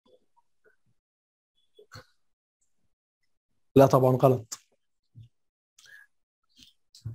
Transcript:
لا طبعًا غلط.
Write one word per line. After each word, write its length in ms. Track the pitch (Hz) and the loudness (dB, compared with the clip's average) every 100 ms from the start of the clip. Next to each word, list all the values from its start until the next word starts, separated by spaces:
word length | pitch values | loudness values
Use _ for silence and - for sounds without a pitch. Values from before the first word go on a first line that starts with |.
| _ _ _ _ _ _ _ _ _ _ _ _ _ _ _ _ _ _ - - - _ _ _ _ _ _ _ _ _ _ _ _ _ _ _ _ 135 | _ _ _ _ _ _ _ _ _ _ _ _ _ _ _ _ _ _ -20 -20 -20 _ _ _ _ _ _ _ _ _ _ _ _ _ _ _ _ 2
لا 100 | 135 | 2
طبعًا 300 | 135 127 127 | 2 0 0
غلط. 420 | 135 120 110 - _ _ _ _ _ 117 113 _ _ _ _ _ - - - _ _ _ _ _ - _ _ - - | 0 -2 -6 -20 _ _ _ _ _ -20 -20 _ _ _ _ _ -20 -20 -20 _ _ _ _ _ -20 _ _ -20 -20